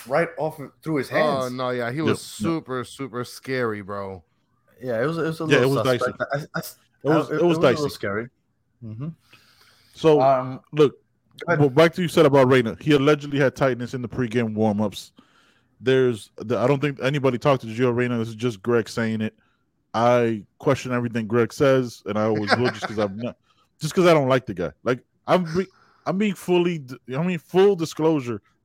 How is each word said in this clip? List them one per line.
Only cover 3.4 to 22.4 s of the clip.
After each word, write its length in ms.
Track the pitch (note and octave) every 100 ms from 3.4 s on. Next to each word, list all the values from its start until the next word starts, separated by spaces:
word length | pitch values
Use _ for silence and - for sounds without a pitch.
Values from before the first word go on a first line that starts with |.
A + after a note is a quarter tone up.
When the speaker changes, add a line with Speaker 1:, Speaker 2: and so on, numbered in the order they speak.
| - C3 A#2+ G#2
Speaker 2:
bro. 420 | G2 G2+ G2 F#2+ _ _ _ _ _ _
Speaker 1:
Yeah, 220 | B2+ A2+
it 40 | C#3
was, 100 | E3
it 40 |
was 180 | D#3 D#3+
a 40 | D#3+
Speaker 3:
Yeah, 120 | C3+
Speaker 1:
little 160 | B2+ C3+
Speaker 3:
it 60 |
was 40 | B2+ A#2+
Speaker 1:
suspect. 200 | B2 -
Speaker 3:
dicey. 280 | B2 C#3+ D#3+
Speaker 1:
I, 60 | E3
I, 20 | - - _ _
Speaker 3:
It 60 | C3+
was, 220 | D#3+ D3
Speaker 1:
I, 40 | D3+
Speaker 3:
it 60 |
was 140 | F3 D#3+
Speaker 1:
a 40 |
little 0 |
Speaker 3:
dicey. 280 | D3+ A#2 G#2+
Speaker 1:
scary. 400 | - G#2 G2+ B2 _ _ _ _ _ A2+
Mm-hmm. 220 | A2 D#3 D#3+ _ - _ _ _ _ _ -
Speaker 3:
So, 260 | D#3+ D3+
Speaker 1:
Um, 400 | C3+ C3 C3 C3+ _
Speaker 3:
look, 220 | D3 C#3 - _ _ _ -
Speaker 1:
go 60 | E3
ahead. 120 | E3
Speaker 3:
well, 100 | D3
back 240 | B2+ E3+ -
to 60 |
you 40 | F3
said 180 | - D3+
about 200 | C#3 B2+
Reyna. 280 | C3 A2+ F2
He 140 | -
allegedly 460 | D3 C#3 D3+ D3 C#3
had 160 | C3+ -
tightness 380 | C3+ A#2+ A#2+ C3
in 60 |
the 40 | B2
pregame 440 | - A#2+ A#2+ A2+
warm-ups. 580 | G#2+ A2 G2+ G#2+ - - _ _ _ _ _ _ _
There's, 500 | A2+ C3 B2+ A2 - -
the, 200 | G#2+ A2
I 80 | B2
don't 120 | C#3+
think 200 | D3 C#3
anybody 360 | C3 D3 C3 B2
talked 220 | D3 C3
to 40 | A2+
Gio 280 | A2 B2+ A#2+
Reyna. 220 | B2 A#2+
This 100 | A2+
is 60 | A2
just 260 | B2 G2+
Greg 260 | G#2+ A#2+ A2+
saying 340 | - A2+ A2
it. 140 | A2 - _ _ _ _ _
I 500 | A2 A#2+ B2 A#2 A2 - _
question 360 | D3+ C3 B2+
everything 340 | B2 A#2+ A2+ A2
Greg 240 | A#2 A2+
says, 500 | - C#3 C3 B2 - -
and 120 | G#2
I 60 |
always 320 | A2 G#2+